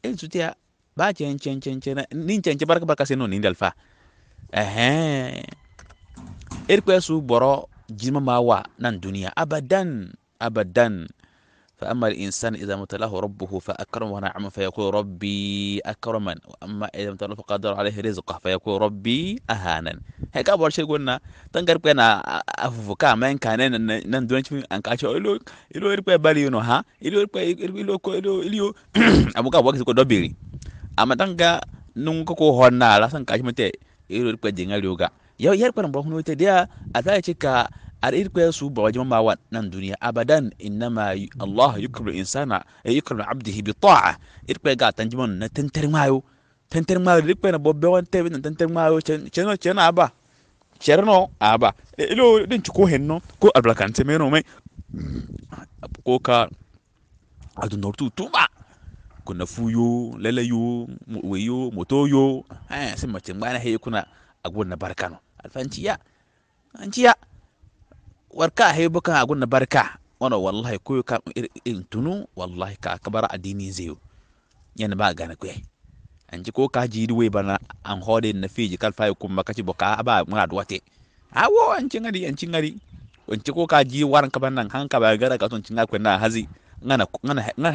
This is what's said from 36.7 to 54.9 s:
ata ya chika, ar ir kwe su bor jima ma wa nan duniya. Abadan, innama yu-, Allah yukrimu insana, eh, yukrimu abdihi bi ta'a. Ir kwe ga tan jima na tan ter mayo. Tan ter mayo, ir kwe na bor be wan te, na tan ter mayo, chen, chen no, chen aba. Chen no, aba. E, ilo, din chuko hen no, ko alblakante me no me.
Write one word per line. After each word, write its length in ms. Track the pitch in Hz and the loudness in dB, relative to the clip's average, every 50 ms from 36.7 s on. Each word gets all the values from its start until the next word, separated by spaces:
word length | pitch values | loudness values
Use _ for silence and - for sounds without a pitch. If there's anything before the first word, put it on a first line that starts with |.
| - - - - - | -6 -16 -12 -6 -4
ata 240 | 120 131 190 208 190 | -2 0 0 0 0
ya 20 | |
chika, 460 | - 180 160 - 151 139 127 120 117 - - - - - - - 117 | -2 -4 -6 -2 -2 0 2 2 0 0 -6 -14 -20 -20 -8 -4 -2
ar 80 | 131 131 | 0 0
ir 160 | 175 202 185 | 0 -2 -2
kwe 220 | - 175 165 165 156 | 2 2 2 2 2
su 160 | - 139 143 | -2 -6 -6
bor 220 | 127 113 104 110 | -2 0 0 0
jima 140 | 113 127 127 | 0 -2 -2
ma 140 | 131 120 113 113 | 2 2 4 4
wa 120 | 110 - - _ _ | 2 0 0 _ _
nan 200 | 113 113 107 92 | -8 -8 -6 -6
duniya. 240 | 92 95 95 95 98 - | -8 -8 -8 -8 -6 -6
Abadan, 520 | - 120 113 117 117 139 156 151 127 104 - - | -6 -4 -2 -2 2 4 4 4 2 -2 -6 -8
innama 560 | 107 101 101 107 117 120 117 110 104 98 95 | -10 -8 -6 -4 -4 -4 -2 -2 -2 -2 -2
yu-, 160 | 98 98 - - 123 | -4 -6 -10 -10 -10
Allah 400 | 98 98 101 117 135 139 110 101 | -8 -2 4 6 6 6 4 0
yukrimu 320 | 110 131 120 - 113 98 | -6 -8 -8 -8 -8 -6
insana, 500 | 78 95 92 - - 135 147 127 101 90 - - _ _ - | -6 -6 -6 -6 -4 -4 -2 -2 -4 -4 -4 -10 _ _ -2
eh, 100 | 110 123 | 0 0
yukrimu 280 | 151 - - 127 107 101 | 0 0 -2 -6 -6 -6
abdihi 400 | 101 127 131 110 107 98 107 101 | -6 -8 -8 -6 -8 -8 -6 -6
bi 100 | 104 - | -6 -2
ta'a. 460 | - - 202 165 117 92 85 - - - - - - - | 4 8 8 8 8 6 4 0 -2 -10 -20 -20 -14 -8
Ir 120 | - - - | -8 -8 -2
kwe 160 | - 147 131 | 0 0 2
ga 160 | 120 127 107 | 2 2 0
tan 180 | - - 113 113 | 2 0 -4 -4
jima 160 | 120 131 127 | -4 -4 -4
na 200 | 110 95 90 110 - | -4 -4 -6 -6 -6
tan 200 | - 143 143 139 | -6 -6 -6 -4
ter 160 | - 160 147 147 | -4 -2 -2 0
mayo. 320 | 156 151 143 135 135 135 - _ _ _ _ _ _ _ _ _ | 2 2 2 2 2 0 -2 _ _ _ _ _ _ _ _ _
Tan 140 | - 165 160 | -4 -4 0
ter 140 | - 185 185 | 0 0 2
mayo, 240 | 180 180 175 165 151 | 4 4 4 6 4
ir 100 | 165 185 | 4 0
kwe 160 | - - 190 | 2 0 0
na 60 | 170 | 0
bor 160 | 151 143 156 156 | 2 2 2 2
be 140 | 147 165 | 4 4
wan 180 | 175 185 180 175 | 4 4 2 2
te, 160 | - - 180 | 0 0 0
na 160 | 170 170 165 | 0 -2 -4
tan 160 | 135 147 151 156 | -6 -6 -8 -2
ter 120 | - 170 160 | -2 -2 0
mayo, 320 | 170 165 160 156 160 160 | 0 2 2 4 2 2
chen, 240 | - - 156 151 139 139 | 0 -2 -4 -4 -6 -6
chen 140 | - 165 190 | -4 -2 -2
no, 80 | 214 202 | -2 -2
chen 220 | - - 170 196 202 | -2 -2 0 4 6
aba. 320 | 165 170 175 180 160 123 - _ _ _ _ _ _ _ _ _ _ _ _ | 6 6 6 4 2 2 0 _ _ _ _ _ _ _ _ _ _ _ _
Chen 240 | _ - 147 147 185 202 | _ 4 6 6 6 8
no, 260 | 220 196 185 190 - - _ | 8 6 6 6 2 0 _
aba. 340 | 107 107 113 117 117 101 - - - _ - | 4 4 6 6 4 2 2 0 -10 _ -4
E, 160 | - 151 - 220 | -4 -2 0 4
ilo, 320 | 240 247 240 220 220 - | 6 8 8 8 6 4
din 160 | 190 247 208 | 2 -2 -2
chuko 240 | - - - - 196 | -2 0 4 4 6
hen 220 | 175 151 131 143 | 6 6 2 0
no, 140 | 151 160 175 - - - _ | -2 -4 -4 -6 -12 0 _
ko 100 | 196 214 - | 6 6 8
alblakante 500 | 131 117 117 113 - 113 104 113 - 131 | 8 6 6 4 4 0 0 0 -2 0
me 120 | 143 156 165 | 0 2 2
no 100 | 147 131 | 2 4
me. 140 | 151 156 - - - - _ - - - - - | 4 2 2 0 -8 -20 _ -20 -20 -20 -18 -14